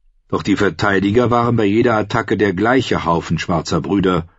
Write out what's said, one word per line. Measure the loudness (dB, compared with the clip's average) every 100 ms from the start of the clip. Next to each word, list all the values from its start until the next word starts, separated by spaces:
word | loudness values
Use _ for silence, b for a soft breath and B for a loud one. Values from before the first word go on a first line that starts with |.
| _ _ _
doch | -6
die | 0 0
Verteidiger | 0 0 0 2 2 2 2
waren | 2 2 2
bei | 2
jeder | 2 2 0
Attacke | 0 -2 -2 0
der | 0
gleiche | 0 2 2 0 -2
Haufen | 0 -2 -2 -6
schwarzer | -2 -4 -2 -4
Brüder, | 0 0 2 0 -4